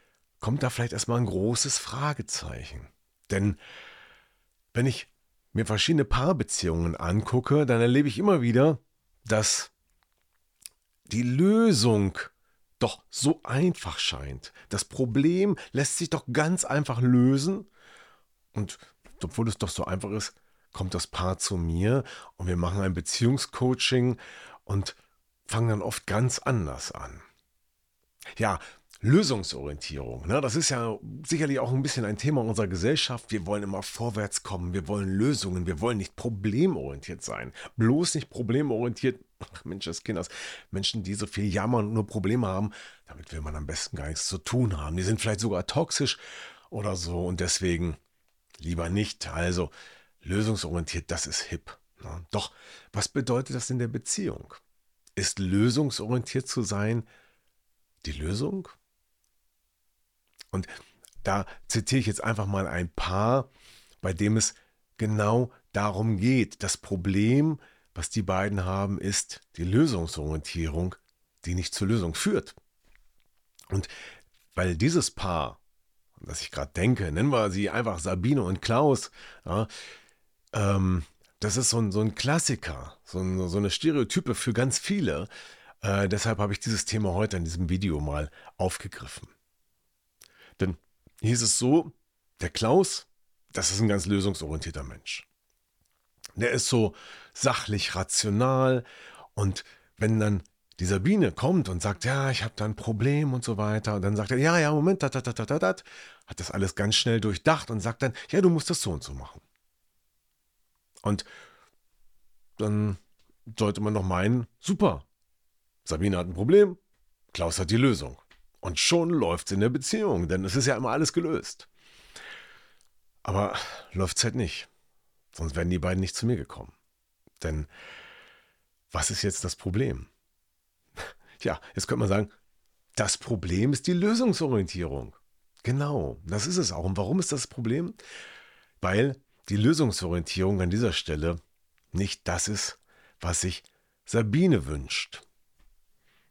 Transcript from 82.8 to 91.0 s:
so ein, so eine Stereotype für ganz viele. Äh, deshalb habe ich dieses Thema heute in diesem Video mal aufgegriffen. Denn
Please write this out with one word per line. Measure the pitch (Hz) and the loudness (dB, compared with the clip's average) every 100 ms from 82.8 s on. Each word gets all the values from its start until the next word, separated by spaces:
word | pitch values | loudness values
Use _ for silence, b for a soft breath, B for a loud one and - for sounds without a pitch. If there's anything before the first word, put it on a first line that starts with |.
| 65 - | -12 -18
so | - 90 | -10 -4
ein, | 92 92 90 | -2 0 0
so | 92 | 0
eine | 101 | 0
Stereotype | - 156 147 117 - - | 0 2 2 2 0 -2
für | 107 - | -2 0
ganz | 117 131 117 | 0 0 0
viele. | - 202 135 73 95 B B B B - | -2 0 0 -2 -4 B B B B -6
Äh, | 107 98 98 | 0 2 2
deshalb | 101 110 104 | 0 0 0
habe | 101 | 0
ich | 98 | -2
dieses | - 110 - | -2 -2 -2
Thema | 110 104 | 0 0
heute | 90 107 95 | 0 0 -2
in | |
diesem | 82 85 87 | -4 -2 0
Video | 92 98 76 | 0 0 0
mal | 73 73 76 B B - | -2 -2 -4 B B -2
aufgegriffen. | 92 - - - - - - _ _ _ _ _ _ _ _ _ B B B - | -2 -2 -8 -12 -14 -16 -18 _ _ _ _ _ _ _ _ _ B B B -4
Denn | 92 85 _ _ | -2 -2 _ _